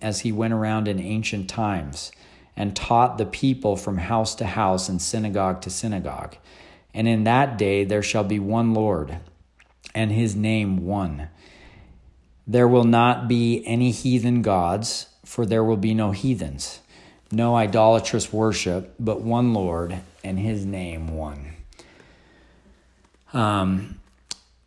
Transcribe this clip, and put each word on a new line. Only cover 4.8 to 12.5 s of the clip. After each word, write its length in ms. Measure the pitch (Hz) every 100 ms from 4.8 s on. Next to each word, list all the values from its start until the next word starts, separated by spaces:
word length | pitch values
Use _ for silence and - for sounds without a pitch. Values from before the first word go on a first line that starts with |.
| 92
and 120 | 90
synagogue 600 | - 113 107 98 95 92
to 100 | 92
synagogue. 640 | - 113 98 78 65 - - - - - - _
"And 140 | 107 117
in 160 | 110
that 340 | 107 123 139 107
day 280 | 98 101
there 180 | 98 104
shall 220 | 101 110
be 160 | 101 104
one 340 | 98 113 117
Lord, 440 | 110 107 85 69 85 - _ _ _ _ _ -
and 160 | 107 110
his 240 | 110 117
name 500 | 101 110 110 101 92
one. 440 | 87 101 90 71 78 - - - - - - - - _ _ _
There 180 | -